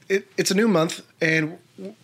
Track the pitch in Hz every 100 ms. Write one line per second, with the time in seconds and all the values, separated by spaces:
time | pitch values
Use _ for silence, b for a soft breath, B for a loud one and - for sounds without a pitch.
0 | - 190 - - 175 190 226 175 160 -
1 | - _ 165 160 156 180 _ - 190 -